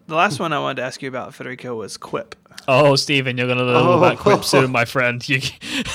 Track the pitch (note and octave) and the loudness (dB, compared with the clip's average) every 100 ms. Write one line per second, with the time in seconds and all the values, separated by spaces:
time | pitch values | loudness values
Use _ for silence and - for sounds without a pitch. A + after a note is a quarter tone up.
0 | - D#3+ G3+ D3+ E3 D3 C#3 C3 B2+ - | -4 0 0 0 -4 -2 -4 -4 -8 -8
1 | C3+ B2+ F#2 - B2+ B2 B2+ A#2 F#2+ - | -10 -8 -10 -12 -14 -12 -10 -10 -10 -12
2 | - - - - _ - - C3 D3 C3+ | -10 -10 -10 -18 _ -10 2 4 6 4
3 | - C#3 C3 B2 B2 B2 B2+ B2 B2 C3 | 2 0 0 -2 -2 0 2 4 4 4
4 | - A#2+ - G3 - C#3+ C3 B2 A#2 C#3 | 4 2 2 2 4 2 4 0 0 0
5 | B2 A#2+ - C3+ - - A#3 C4 - | 0 -2 -2 -2 -2 -8 -8 -8 -6